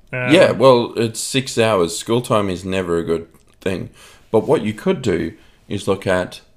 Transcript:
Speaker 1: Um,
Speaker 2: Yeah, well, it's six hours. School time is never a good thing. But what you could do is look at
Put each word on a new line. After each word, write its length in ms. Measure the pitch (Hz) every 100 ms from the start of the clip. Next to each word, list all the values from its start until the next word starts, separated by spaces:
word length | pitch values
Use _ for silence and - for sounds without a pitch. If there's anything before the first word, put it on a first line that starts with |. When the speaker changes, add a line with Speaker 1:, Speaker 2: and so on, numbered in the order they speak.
| _
Speaker 1:
Um, 200 | 127 127
Speaker 2:
Yeah, 160 | 165 131
well, 420 | 90 131 120 113 -
it's 220 | 113 -
six 380 | - 135 135 -
hours. 400 | 110 101 85 -
School 240 | - 120
time 300 | - 110 98
is 120 | 87
never 340 | 92 95 90 85
a 40 |
good 220 | 80 82 - _ _ _
thing. 280 | 98 92 - - - - _
But 160 | 110 98
what 140 | 151
you 120 | 107
could 260 | 107 190 170
do 300 | 113 85 82 - - _ _
is 220 | 98 -
look 180 | 95 104
at 360 | 92 90 - _